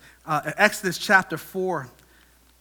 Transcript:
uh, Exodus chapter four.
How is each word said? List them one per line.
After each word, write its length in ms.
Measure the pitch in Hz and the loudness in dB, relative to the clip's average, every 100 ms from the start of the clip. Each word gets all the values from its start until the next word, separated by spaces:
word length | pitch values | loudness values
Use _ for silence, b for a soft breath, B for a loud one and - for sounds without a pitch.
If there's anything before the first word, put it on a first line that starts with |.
| b b - | b b -4
uh, 260 | 151 147 151 | -2 -2 2
Exodus 400 | 208 - 190 165 | 2 2 -4 -4
chapter 400 | - 196 180 151 | 4 4 4 -4
four. 500 | - 190 185 165 123 - b b b b _ _ | -8 -6 -4 -4 -8 -16 b b b b _ _